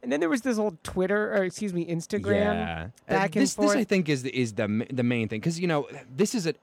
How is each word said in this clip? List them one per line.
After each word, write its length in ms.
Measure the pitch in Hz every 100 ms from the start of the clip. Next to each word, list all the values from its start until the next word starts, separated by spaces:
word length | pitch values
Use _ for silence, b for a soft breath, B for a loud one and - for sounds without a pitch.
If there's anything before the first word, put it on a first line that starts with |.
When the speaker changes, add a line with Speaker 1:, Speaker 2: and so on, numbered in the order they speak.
Speaker 1:
And 80 | 247
then 80 | 285
there 100 | 339
was 140 | 285
this 160 | 262 220
old 240 | 214 165
Twitter, 500 | - - 185 202 214
or 120 | 214
excuse 280 | 185 - 208
me, 140 | 175 170
Instagram 480 | 170 165 208 196 202 208 85
Speaker 2:
Yeah. 300 | 165 80 - - -
Uh, 40 |
Speaker 1:
back 240 | 190 196 208
and 60 |
Speaker 2:
this, 100 | 262
Speaker 1:
forth. 140 | - 202
Speaker 2:
this, 80 | 233
I 80 |
think, 240 | 214 196 156
is 160 | 143
the, 120 | 127 123
is 180 | 120
the 100 | 104
m-, 180 | 107 104 117
the 120 | 127
main 240 | 120 120 110
thing, 120 | 110
'cause, 200 | 165 165
you 80 | 180
know, 180 | 156 131 139 -
this 220 | 131 208
is 140 | 247 165
a 60 | -